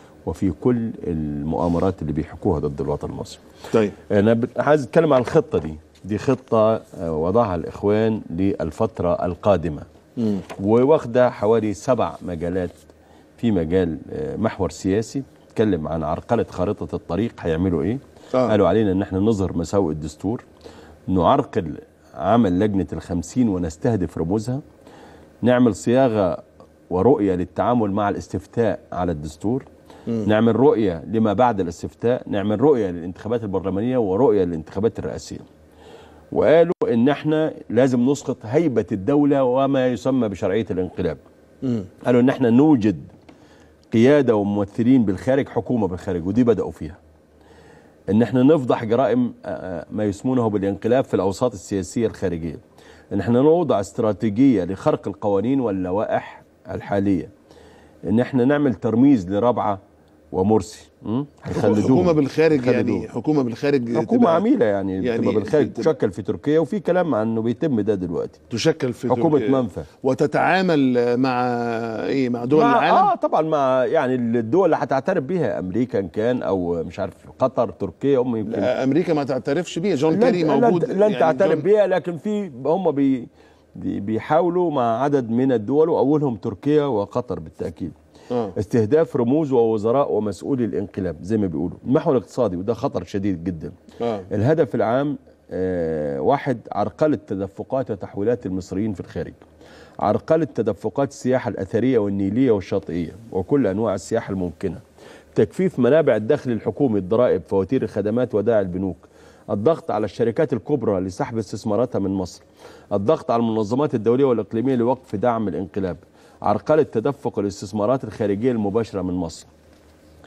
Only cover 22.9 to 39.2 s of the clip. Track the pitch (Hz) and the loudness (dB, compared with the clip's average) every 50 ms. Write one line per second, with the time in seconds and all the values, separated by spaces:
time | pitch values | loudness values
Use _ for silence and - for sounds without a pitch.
22.9 | 87 80 - - 92 87 82 - - 127 123 110 95 90 87 80 76 - - 120 | -6 -10 -8 -6 -6 -6 -6 -4 -2 0 0 2 0 0 -2 -6 -6 -4 -2 -2
23.9 | 113 98 87 - - - 82 82 98 113 107 123 127 143 - - - - - - | 0 0 -2 -4 -4 -4 -4 -2 -2 -2 -2 -4 -6 -8 -8 -12 -20 -20 -20 -20
24.9 | - - - - - - - - - - - 120 123 123 127 117 95 - - 117 | -20 -20 -20 -20 -20 -20 -20 -20 -14 -2 2 2 4 6 4 4 2 0 -2 0
25.9 | 117 131 139 123 107 107 95 87 78 - - _ _ _ - _ _ _ _ - | 2 4 4 2 2 2 0 0 0 -4 -10 _ _ _ -20 _ _ _ _ -4
26.9 | 85 90 95 120 143 - 104 98 90 90 90 - - - 95 110 120 120 107 101 | -2 2 4 4 4 4 4 0 0 0 -2 -4 -4 -2 0 0 2 2 0 0
27.9 | 95 107 104 101 92 - 87 - - 85 - - - 120 117 104 - - - - | 0 0 0 -2 -2 -4 -8 -8 -10 -10 -10 -8 -2 -2 0 0 0 -4 -8 -10
28.9 | - 87 90 90 82 76 76 78 - - - 101 123 139 - - - - - - | -6 -4 -4 -4 -4 -4 -6 -12 -12 -6 -4 -4 -4 -4 -6 -10 -20 -20 -20 -20
29.9 | - - - 117 117 113 104 101 107 110 113 117 110 107 131 147 117 107 110 95 | -20 -16 -8 -6 -4 -2 0 2 4 4 4 4 4 6 6 4 6 4 2 0
30.9 | 85 78 - - 104 113 110 107 98 101 123 120 117 95 90 85 87 - - - | -2 -4 -8 -4 0 2 2 2 4 4 2 2 2 0 -2 -4 -4 -8 -10 -12
31.9 | - _ - 117 127 127 - - 101 101 98 107 107 101 123 156 143 117 104 92 | -12 _ -2 0 0 0 -2 -4 -4 -2 -2 0 0 4 4 4 4 4 2 -2
32.9 | 87 87 80 87 82 - - 107 120 117 110 101 95 117 107 - 92 98 113 123 | -4 -6 -8 -10 -12 -10 -6 -4 -4 -4 -4 -4 -4 -4 -4 -2 -4 -2 -2 -2
33.9 | 131 127 113 95 92 104 131 127 104 101 90 87 85 80 76 - - 98 107 117 | 0 0 0 0 0 2 4 4 4 4 2 0 -2 -6 -8 -8 -8 -2 -2 -2
34.9 | - - - 71 60 - - - - - - - _ _ - _ - - - - | -2 -2 -8 -8 -8 -10 -12 -14 -16 -16 -16 -20 _ _ -20 _ -20 -20 -20 -20
35.9 | - - - - - - - - - - 92 110 151 165 170 170 175 - - - | -20 -20 -20 -20 -20 -20 -18 -6 -2 0 4 6 6 6 6 4 2 -2 -2 0
36.9 | 123 113 117 143 139 - - 151 156 156 156 147 - - - _ 104 113 135 135 | 2 2 2 2 2 0 0 -2 0 0 0 -2 -4 -8 -12 _ 2 2 2 4
37.9 | 127 120 120 135 143 - - - 120 - - 107 127 156 175 151 120 107 104 - | 2 2 2 2 0 -2 -2 -8 -8 -8 -6 -2 0 0 2 2 0 0 -2 -2
38.9 | 113 95 92 120 143 147 | -4 -4 -2 0 2 2